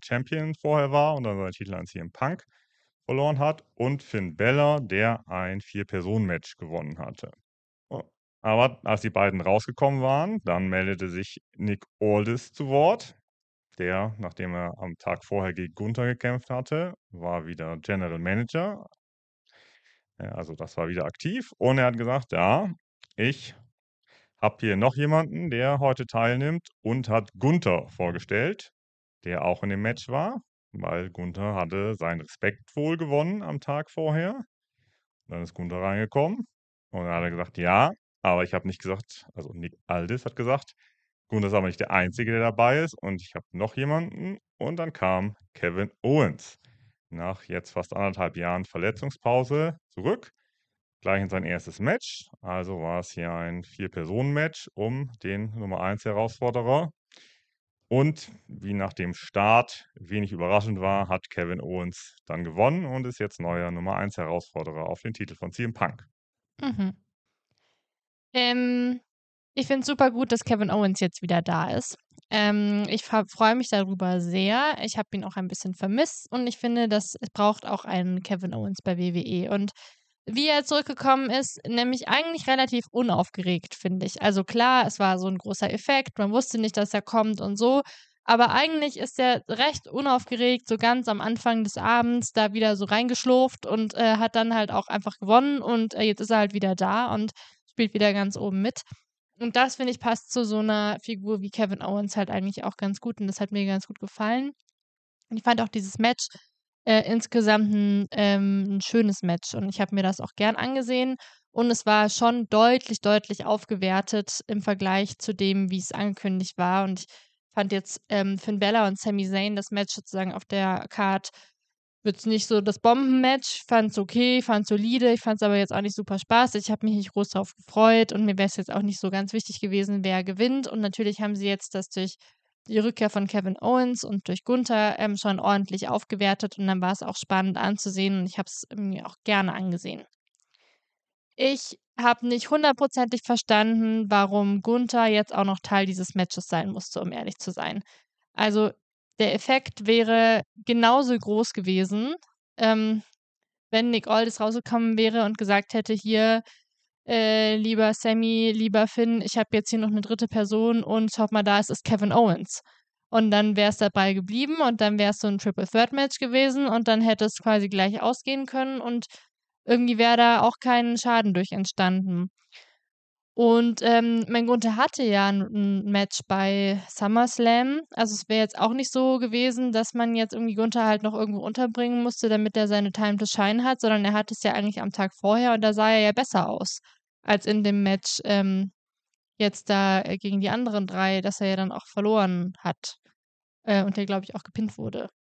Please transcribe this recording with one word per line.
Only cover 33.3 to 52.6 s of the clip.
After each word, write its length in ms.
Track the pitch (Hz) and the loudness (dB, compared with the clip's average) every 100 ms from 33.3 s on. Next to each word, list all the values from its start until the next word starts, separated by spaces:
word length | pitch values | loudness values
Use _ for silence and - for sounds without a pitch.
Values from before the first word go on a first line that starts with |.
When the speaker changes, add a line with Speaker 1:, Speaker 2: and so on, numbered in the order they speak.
| 208 | -4
Speaker 1:
am 160 | 180 143 | -6 -8
Tag 320 | - 147 156 | -6 -6 -6
vorher. 500 | - 156 156 180 262 - _ _ _ _ _ _ _ - | -6 -2 -2 -4 -8 -14 _ _ _ _ _ _ _ -14
Dann 160 | 87 | -12
ist 100 | 85 | -12
Gunther 300 | - 87 90 | -10 -8 -6
reingekommen 640 | 95 101 110 139 156 247 - _ _ _ _ | -4 -4 -2 -2 -2 -4 -10 _ _ _ _
und 120 | 92 | -8
dann 80 | 87 | -4
hat 120 | 85 | -4
er 60 | 87 | -4
gesagt, 260 | 85 87 - | -6 -8 -4
„Ja, 320 | 87 95 147 220 _ _ | 2 4 4 0 _ _
aber 220 | 92 90 | 0 2
ich 100 | 90 | 0
hab 100 | 92 | -2
nicht 160 | 95 92 | -4 -8
gesagt“, 460 | 92 95 - - - | -6 -8 -10 -20 -20
also 180 | - 73 | -16 -14
Nick 240 | 85 85 _ - | -12 -14 _ -6
Aldis 360 | 90 87 123 | -4 -4 -6
hat 120 | 123 - | -8 -6
gesagt, 380 | 120 135 - _ _ _ _ _ - | -2 -2 -4 _ _ _ _ _ -4
„Gunther 220 | 110 101 | -2 2
ist 60 | |
aber 120 | 101 92 | 2 2
nicht 140 | - | -2
der 100 | - | 0
Einzige, 400 | 95 90 104 113 | 0 0 -2 -2
der 100 | 117 | 0
dabei 380 | 117 107 120 143 | 0 2 4 4
ist, 160 | 165 - | -2 -6
und 180 | 98 92 | -8 -8
ich 140 | 87 | -10
hab 80 | - - | -16 -12
noch 260 | 87 110 - | -6 -6 -4
jemanden.“ 600 | 139 156 170 - 185 196 _ - | -2 -2 -4 -8 -10 -10 _ -10
Und 160 | - 165 | -8 -6
dann 160 | 165 | -8
kam 420 | - 92 92 101 107 _ | -4 0 0 -2 -8 _
Kevin 360 | - 87 90 104 _ | -6 -4 -4 -6 _
Owens 520 | 120 151 110 71 - - _ _ _ _ - | 2 4 2 -2 -14 -20 _ _ _ _ -16
nach 340 | 82 87 92 - | -10 -8 -8 -8
jetzt 240 | 90 - | -10 -8
fast 200 | 90 90 | -8 -6
anderthalb 440 | 98 98 95 87 87 | -4 -4 -2 -4 -4
Jahren 280 | 87 90 | -4 -4
Verletzungspause 1120 | 92 85 95 - 139 - 120 123 127 147 160 160 _ | -6 -4 -4 -4 -8 -6 0 0 0 -2 -2 -6 _
zurück, 420 | - 110 233 - _ _ _ _ _ _ _ | -6 -4 -4 -8 _ _ _ _ _ _ _
gleich 200 | 95 98 | -2 0
in 80 | 98 | 0
sein 140 | 92 | -4
erstes 380 | 87 87 85 82 | -4 -6 -8 -6
Match. 480 | 117 233 - - - _ | -2 -2 -6 -16 -18 _
Also 380 | 90 92 | -8 -8